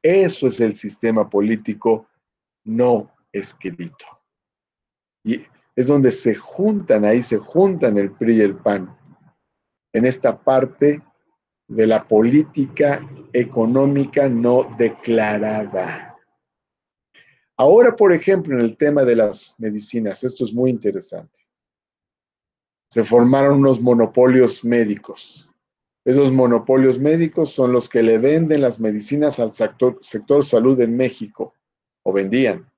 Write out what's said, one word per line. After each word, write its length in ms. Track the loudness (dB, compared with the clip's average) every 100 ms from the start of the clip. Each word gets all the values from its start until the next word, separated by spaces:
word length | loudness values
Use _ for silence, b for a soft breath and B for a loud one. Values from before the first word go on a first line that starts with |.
Eso 440 | 2 2 0 0 -4
es 120 | 0
el 160 | -2 -2
sistema 540 | -14 -6 -2 -2 -2
político 800 | -2 -2 -4 -6 -4 -2 -2 _ _ _ _ _ _ -8
no 440 | -2 0 0 -4 _ _
escrito. 760 | -12 -12 _ -12 -12 -16 _ -20 _ _ _ _ _ _ _ _ _ _ _
Y 160 | -8 -8 -10 _ _
es 140 | -4 0
donde 240 | 2 2
se 240 | 0 -4 -4
juntan, 720 | -10 -4 -2 -2 -2 0 2
ahí 180 | 0
se 140 | -2 -6
juntan 600 | -4 0 0 0 -2 0
el 140 | -4
pri 280 | -4 0 2
y 20 |
el 160 | 2 0
pan, 400 | -4 -4 -8 -20 _ _ _ _ _ _ _ _ _
en 120 | -2 -2
esta 360 | 0 -4 -2
parte 600 | -2 0 -2 0 0 0 _ _ _ _ _ _ _
de 180 | -2 0
la 220 | 0 2
política 1000 | 2 4 2 0 -6 -8 -2 -2 -2 -8 -20 -6
económica 960 | -6 -4 -2 0 0 0 0 -2 -2 -2
no 440 | 0 2 0 -2 -2
declarada. 1400 | -2 -2 -2 -2 0 -4 -4 -6 -6 -8 -8 -12 -18 -20 _ _ _ _ _ _ _ _ _ b b b b 0
Ahora, 380 | 6 6 6 4
por 180 | 2
ejemplo, 420 | 4 0 -2 -2 -2
en 60 |
el 160 | -2 0
tema 260 | 0 2
de 140 | 2 2
las 360 | 0 -4 -20 _
medicinas, 680 | -10 -8 -8 -8 -8 -6
esto 220 | -10 -6 -6
es 80 |
muy 160 | -2 -2
interesante. 680 | -2 -4 -6 -12 -18 -18 _ _ _ _ _ _ _ _ _ _ _ _ _ _ _ _
Se 140 | -4
formaron 560 | 2 4 4 4 2 2
unos 220 | 2 2
monopolios 840 | 0 2 2 4 4 4 2 0
médicos. 880 | -2 0 0 -4 -12 -20 -20 -20 _ _ _ _ _ _ -2
Esos 260 | 2 2
monopolios 680 | 2 2 0 0 2 2 0
médicos 540 | 0 0 -2 -2 -4
son 220 | -2 0
los 160 | 0 -2
que 120 | 0
le 160 | 2 2
venden 440 | 2 0 0 0
las 180 | -2 -2
medicinas 600 | -6 -6 -6 -4 -2 -2
al 120 | -6
sector, 460 | -4 -6 -2 -2 -2
sector 440 | -12 -14 0 0 2
salud 340 | 2 2 2
en 160 | 0 0
México, 580 | -4 -4 -18 -12 -14 _ _ _ _ _
o 100 | -4
vendían. 580 | -4 -2 -2 -2 -4 -12